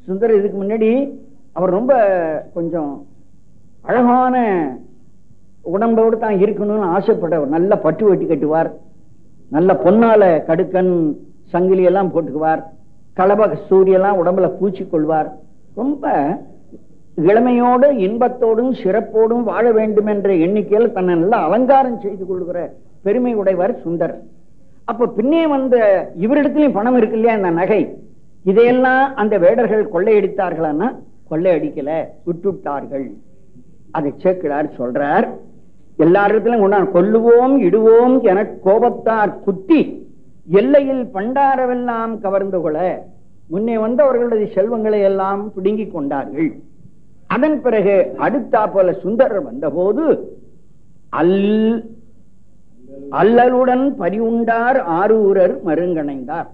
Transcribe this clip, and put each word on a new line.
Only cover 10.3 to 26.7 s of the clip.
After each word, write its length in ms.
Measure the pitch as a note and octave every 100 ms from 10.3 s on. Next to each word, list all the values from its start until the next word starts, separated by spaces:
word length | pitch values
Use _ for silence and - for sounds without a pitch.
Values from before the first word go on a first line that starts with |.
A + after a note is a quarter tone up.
| E3 -
கடுக்கன் 460 | E3 F#3 F#3 F#3 F3 D#3 - - - -
சங்கிலி 380 | F3 F#3 F#3
எல்லாம் 300 | F3+ F#3+ F#3
போட்டுக்குவார், 480 | E3+ D3 C#3+ D#3+ D#3 - - - - - -
களப 320 | F#3 G3+ G3+
கஸ்தூரி 420 | D3+ - F#3+ F#3+
எல்லாம் 340 | F#3 G3 G3 E3+
உடம்புல 260 | F#3+ F3 -
பூச்சிக்கொள்வார். 680 | G3+ F#3 F#3 E3 D3+ D#3 D3+ - - - - -
ரொம்ப 600 | C4 C#4 D4+ F#3 C#3 G3+ - - - - - - - -
இளமையோடு 680 | D#3+ A3 B3 A#3+ A#3+ B3 C#4+ C4 F#3
இன்பத்தோடும் 680 | A3+ B3 B3 A3+ A3 B3+ A#3+
சிறப்போடும் 600 | F#3 G#3 G#3 G#3+ A3 A#3+
வாழ 280 | A3 F3+ A#3
வேண்டும் 340 | A3 A3 G#3 G#3
என்ற 280 | G#3 G3
எண்ணிக்கையில் 580 | F#3 E3+ G#3 F#3 G#3 A#3
தன்னை 240 | F#3+ F3+ E3+
நல்லா 280 | F3 A3+
அலங்காரம் 560 | D#3+ G#3+ B3+ C4+ B3+ A3
செய்து 260 | G3 F#3+ F#3
கொள்கிற 480 | F#3 E3+ F3 D#3+ - - -
பெருமை 320 | G3 A#3+ B3
உடையவர் 480 | A3 F#3+ F3+ F3 - E3
சுந்தர். 300 | E3+ E3 A2+ - - - - - -
அப்ப 240 | - A3+ A#3
பின்னே 400 | - B3 E4 D#4+
வந்த 280 | C#4 C4 A#3+ G#3+ F#3 - E3
இவரிடத்திலும் 540 | G#3+ D4 C#4 D4+ D4